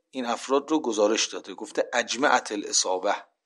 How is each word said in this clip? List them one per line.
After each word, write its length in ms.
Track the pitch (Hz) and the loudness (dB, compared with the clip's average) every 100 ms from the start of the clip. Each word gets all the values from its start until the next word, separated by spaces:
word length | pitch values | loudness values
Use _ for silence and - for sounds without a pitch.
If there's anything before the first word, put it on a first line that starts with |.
| _ | _
این 140 | 131 120 | -8 -4
افراد 460 | 113 - 139 139 | -4 0 0 2
رو 80 | 156 | 0
گزارش 480 | 123 107 104 107 - | 0 4 4 4 0
داده، 260 | 92 98 | -4 -12
گفته 360 | 92 110 - - | -12 -8 -4 -2
اجمعت 580 | 123 113 113 143 123 - | 0 -2 0 4 2 2
الاصابه. 640 | 104 - - 95 92 98 92 - _ | -6 -2 0 0 0 0 -2 -6 _